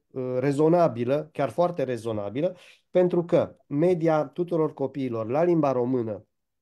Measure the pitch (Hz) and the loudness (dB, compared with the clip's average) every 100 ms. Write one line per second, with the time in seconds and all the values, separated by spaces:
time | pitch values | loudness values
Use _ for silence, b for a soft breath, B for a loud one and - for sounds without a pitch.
0 | _ 131 127 127 139 139 156 175 160 117 | _ -10 -6 -2 0 2 4 4 2 0
1 | 120 143 151 - 135 113 175 170 127 120 | -2 -2 -4 -4 -4 0 0 0 -4 -4
2 | 113 107 101 117 175 180 B B B 180 | -6 -6 -6 -4 -4 -6 B B B 2
3 | 180 175 170 160 107 - - 143 175 175 | 2 2 2 2 0 -4 -6 0 2 2
4 | 160 156 143 - 175 170 156 139 135 143 | 2 2 0 -4 -4 -2 -2 -2 -6 -4
5 | 127 113 110 139 175 165 143 127 123 131 | -6 -4 -4 0 2 2 2 0 0 -2
6 | 110 98 - _ _ _ | -2 -8 -12 _ _ _